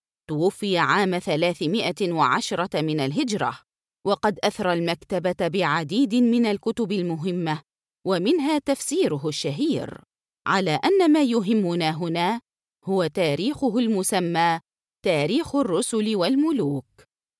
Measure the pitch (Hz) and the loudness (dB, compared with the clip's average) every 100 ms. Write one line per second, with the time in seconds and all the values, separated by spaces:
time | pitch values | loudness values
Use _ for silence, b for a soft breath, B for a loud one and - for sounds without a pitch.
0 | _ _ - 151 180 - 202 175 135 180 | _ _ -6 0 0 0 -2 0 2 2
1 | 190 180 190 156 175 170 156 220 175 160 | 2 -2 -2 0 0 0 -2 -2 -2 -2
2 | 185 160 135 165 - - 185 - 156 156 | -2 2 2 2 -2 -4 -2 -2 -2 -2
3 | 135 165 262 202 123 117 _ _ _ _ | -2 -2 -2 -2 -4 -6 _ _ _ _
4 | 190 202 214 - 208 - 185 170 170 170 | -4 0 0 0 -2 -2 -2 0 0 -4
5 | - 185 180 175 170 190 165 160 147 208 | -4 -2 -2 -2 -2 0 0 0 0 0
6 | 254 240 240 240 226 202 226 233 202 202 | 2 4 4 4 2 0 -2 -2 -2 -2
7 | 175 160 180 175 165 151 _ _ _ _ | -2 -4 -4 -2 -4 -4 _ _ _ _
8 | - 185 196 339 285 302 - 269 - 330 | -2 0 2 2 2 0 0 -2 -2 0
9 | 285 147 156 147 151 143 302 165 - - | 0 0 -4 -4 -6 -2 -2 -2 -6 -14
10 | _ _ _ _ - 190 185 151 320 392 | _ _ _ _ -2 0 0 0 2 4
11 | 339 302 269 233 190 220 175 175 160 156 | 4 4 4 0 2 0 2 0 0 -2
12 | 175 170 175 233 _ _ _ _ - 190 | -2 0 0 -2 _ _ _ _ -2 0
13 | 160 190 160 143 220 294 262 214 226 202 | 0 0 0 0 -2 0 0 2 2 0
14 | 190 190 170 170 170 165 _ _ _ _ | 0 0 0 2 2 0 _ _ _ _
15 | 202 156 151 262 320 285 202 170 - 220 | 0 2 2 0 0 -2 0 0 0 -2
16 | 214 208 175 269 311 277 143 143 - _ | 0 0 2 2 2 0 0 -2 -8 _
17 | _ _ _ _ | _ _ _ _